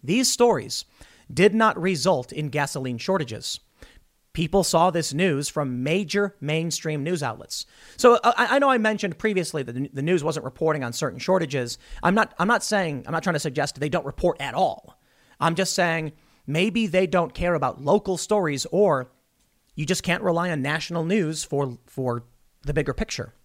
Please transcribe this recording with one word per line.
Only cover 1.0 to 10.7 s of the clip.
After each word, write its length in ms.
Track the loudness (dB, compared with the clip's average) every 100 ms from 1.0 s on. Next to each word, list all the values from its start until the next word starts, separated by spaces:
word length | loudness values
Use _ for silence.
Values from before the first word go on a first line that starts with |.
| -20 _ _
did 220 | 4 4 6
not 260 | 2 2
result 500 | -2 0 2 0 0
in 180 | -6 -4
gasoline 500 | -2 -2 -4 -6 -6
shortages. 600 | -2 -2 -2 -8 -8 -10 _ _ -20 -20 _ _ _
People 300 | -4 0 2
saw 280 | 2 4 4
this 220 | 2 -2
news 360 | 0 0 0 -2
from 340 | -4 -4 -4
major 540 | -2 -2 0 -2 -2 -4
mainstream 640 | -4 -2 -2 -4 -4 -4
news 180 | -4 -4
outlets. 440 | -4 -8 -10 -12 -12 -16 -20 4
So, 180 | 6 8
uh, 160 | 4 2
I, 180 | 2 4
I 40 |
know 100 | 4
I 80 | 4
mentioned 400 | 2 0 -4 -2
previously 440 | -2 0 -2 -4
that 120 | -6
the, 160 | -4 -6
the 100 | -4
news 220 | 0 0
wasn't 220 | 0 -4 -6
reporting 400 | -2 0